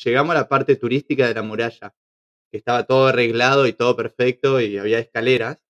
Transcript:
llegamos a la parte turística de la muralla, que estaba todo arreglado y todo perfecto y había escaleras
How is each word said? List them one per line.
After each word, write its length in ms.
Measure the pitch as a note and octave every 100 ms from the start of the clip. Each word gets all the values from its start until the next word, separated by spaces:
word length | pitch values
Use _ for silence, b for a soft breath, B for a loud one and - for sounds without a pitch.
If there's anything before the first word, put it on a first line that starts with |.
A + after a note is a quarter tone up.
llegamos 300 | A#2+ B2 D3+ D#3+
a 40 |
la 80 | B2+
parte 280 | C#3 C3+ C3
turística 500 | A#2+ C3 - C3+ B2
de 80 |
la 80 | A2
muralla, 520 | G#2 G#2+ A#2 - G2+ _ _ _ _ _ _
que 80 | G#2+
estaba 260 | - A#2+
todo 220 | A2 C3 C3+
arreglado 580 | B2 A#2+ A2+ B2 C#3 C3
y 60 |
todo 240 | G#2 A#2+ A#2+
perfecto 640 | A2+ - B2+ B2+ C3+ C3+
y 160 | A2 G2+
había 220 | G#2 A2+
escaleras 680 | A2+ A#2 A#2+ B2+ A2+ D3+